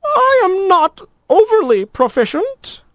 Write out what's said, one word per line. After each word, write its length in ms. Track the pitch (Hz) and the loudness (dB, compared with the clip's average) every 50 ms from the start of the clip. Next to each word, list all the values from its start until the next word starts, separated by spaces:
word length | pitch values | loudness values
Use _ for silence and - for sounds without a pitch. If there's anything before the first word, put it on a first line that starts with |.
| _ | _
I 360 | 605 587 605 508 523 539 523 466 | -2 -2 0 2 2 2 2 2
am 220 | 370 370 381 392 | 0 -2 -2 0
not 340 | 392 370 349 311 320 _ - - - _ _ _ _ | 0 0 0 0 -2 _ -8 -20 -20 _ _ _ _
overly 560 | 254 339 427 427 440 440 392 254 240 202 190 | 2 2 2 4 2 0 2 2 0 0 -2
proficient 960 | 208 _ - 254 240 - - 240 - - 294 370 523 539 _ _ - - - _ _ | -6 _ -2 -2 -2 0 -2 -2 -2 -2 -6 -6 -6 -8 _ _ -20 -20 -20 _ _